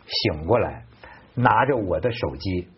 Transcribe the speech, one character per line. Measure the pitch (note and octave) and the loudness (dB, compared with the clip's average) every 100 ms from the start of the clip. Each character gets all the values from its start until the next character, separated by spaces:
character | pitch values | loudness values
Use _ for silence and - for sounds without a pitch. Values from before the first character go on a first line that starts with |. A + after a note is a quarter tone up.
| - | -10
醒 | - G#2+ D2+ D#2+ | -4 -2 -2 0
过 | A#2 | 0
来， | E2 - - - - - - | 0 -6 -16 -20 -20 -20 -12
拿 | - B2 G#2+ C3 | 2 4 4 4
着 | C3 | 2
我 | G2 F2 | 0 -2
的 | B2 | -2
手 | A#2 F2 D#2+ | -2 -6 -6
机 | F#2+ F2+ F2 | -4 -4 -6